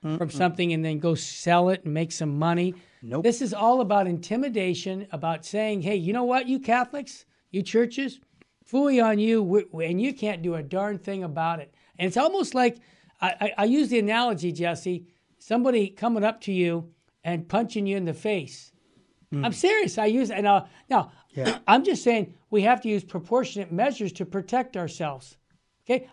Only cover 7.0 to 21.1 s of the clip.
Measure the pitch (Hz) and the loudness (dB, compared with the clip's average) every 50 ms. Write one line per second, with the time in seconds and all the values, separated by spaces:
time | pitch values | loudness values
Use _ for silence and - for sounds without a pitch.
7 | 247 - - - - _ _ _ _ _ 180 196 - - - 226 240 240 240 269 | -12 -12 -16 -20 -20 _ _ _ _ _ -6 -6 -2 2 2 2 2 2 0 -4
8 | 277 240 - - _ _ _ _ _ _ _ _ _ - 226 269 285 285 269 240 | -6 -6 -8 -12 _ _ _ _ _ _ _ _ _ -2 2 2 4 4 4 4
9 | 226 220 214 208 214 226 226 220 202 170 190 208 185 - - 160 165 165 175 190 | 4 4 4 4 4 4 4 4 4 4 2 2 2 0 -4 -4 -2 -2 0 0
10 | 233 285 277 - 214 214 196 165 165 180 170 156 147 139 180 190 202 208 202 185 | 0 -2 -2 -4 -4 -4 -4 -4 -4 -4 -4 -4 -6 -6 -4 -4 -2 -2 -4 -6
11 | - 196 196 190 180 160 143 160 160 165 170 160 139 - _ _ _ _ _ - | -8 -8 -8 -6 -6 -6 -4 -4 -2 -2 -4 -4 -8 -14 _ _ _ _ _ -4
12 | 180 185 180 247 285 339 392 392 311 - - 254 247 240 240 - _ _ _ _ | -4 0 2 2 2 2 2 0 -2 0 2 2 2 2 2 -2 _ _ _ _
13 | _ _ _ - 185 185 - - 208 202 - - 208 226 262 302 285 202 240 226 | _ _ _ -4 -2 -2 -2 -2 -4 -4 0 2 2 4 4 4 2 2 2 2
14 | 202 208 220 233 247 240 208 147 165 175 151 151 175 170 165 - - 185 180 175 | 2 2 2 2 2 0 0 -2 -2 -4 -2 -2 -2 -2 -2 -4 -4 -4 -6 -6
15 | 175 - _ _ _ _ _ _ - - 220 240 247 262 247 220 196 185 - - | -8 -14 _ _ _ _ _ _ -6 -2 0 2 2 2 2 2 2 0 -2 -4
16 | 208 240 233 214 202 220 220 - - 202 190 180 175 170 170 170 165 165 - _ | -2 -2 0 2 0 0 -2 -2 -4 -2 0 0 2 0 0 -2 -6 -8 -16 _
17 | _ _ _ _ - 170 175 165 170 - 190 220 233 233 - 214 202 190 196 196 | _ _ _ _ -8 -6 -6 -6 -4 -2 -2 -2 0 -2 -2 -4 -2 -2 -2 -2
18 | 180 165 151 - - 214 208 180 135 123 - - - - _ _ _ _ _ _ | -2 -4 -4 -4 -4 -4 -4 -4 -6 -8 -14 -20 -20 -20 _ _ _ _ _ _
19 | _ _ _ _ _ - 151 143 139 233 - - - 381 440 440 392 180 - 220 | _ _ _ _ _ -8 -4 -2 -2 -2 0 2 2 2 4 2 0 0 0 0
20 | 214 214 226 262 254 254 214 196 208 202 202 185 - - - - _ - 262 202 | 2 2 2 2 0 0 -2 0 4 4 4 4 2 -2 -12 -18 _ 0 0 0
21 | - - | 0 -2